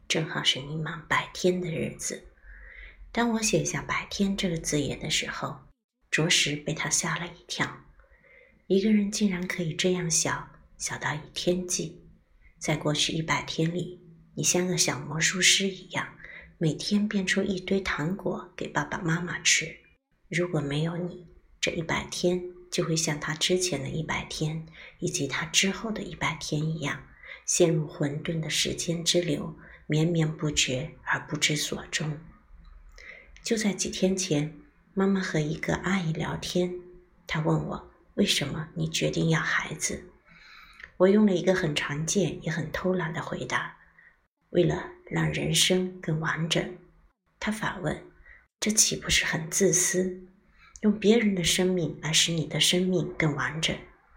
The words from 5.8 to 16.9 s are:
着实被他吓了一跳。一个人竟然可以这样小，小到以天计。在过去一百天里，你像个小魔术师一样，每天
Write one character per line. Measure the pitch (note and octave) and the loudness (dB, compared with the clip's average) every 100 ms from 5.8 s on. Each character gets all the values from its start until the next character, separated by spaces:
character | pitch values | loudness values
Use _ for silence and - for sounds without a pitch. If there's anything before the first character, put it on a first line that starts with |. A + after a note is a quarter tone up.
| _ _ _ | _ _ _
着 | - E3 | 2 4
实 | - D3 D3 | 4 2 0
被 | - | -4
他 | D#3+ D#3 | -4 0
吓 | - E3 D#3+ | 0 0 -2
了 | F3 | -6
一 | - - | -12 -8
跳。 | - C#3+ - - - - _ _ - - _ - | -4 -4 -6 -18 -20 -20 _ _ -20 -20 _ 2
一 | F#3+ | 4
个 | G#3+ | 6
人 | G#3+ G3+ | 4 4
竟 | - G#3 | 2 2
然 | F3 F#3 | 2 -2
可 | - | -2
以 | E3 | -2
这 | D#3 F#3 | 0 2
样 | F3+ D#3+ | 2 2
小， | D#3+ C#3+ - - - - - | 0 0 -2 -6 -16 -20 -10
小 | - - | -8 -4
到 | C3+ | -4
以 | D#3 - | -4 -8
天 | - F3 F3+ | -4 0 0
计。 | F3+ - D#3+ - - - _ _ - - | 0 -4 -4 -10 -20 -20 _ _ -20 -8
在 | - D3+ | -2 0
过 | D3+ | 0
去 | D3 - | 0 0
一 | E3 | 0
百 | D#3+ C#3+ | 0 -2
天 | - - E3 | -2 -2 0
里， | F3+ - - - - - | 0 -6 -10 -18 -20 -12
你 | - | -2
像 | D3 F3+ F3+ | 2 2 2
个 | E3+ | 2
小 | - C3 | 0 0
魔 | C#3+ D#3 | -4 0
术 | E3 F#3+ | 0 4
师 | F3 - G3 | 4 4 2
一 | - - | -4 -8
样， | - - - - - - - | -6 -6 -10 -18 -18 -16 -2
每 | D#3+ | -2
天 | D3 - | 0 0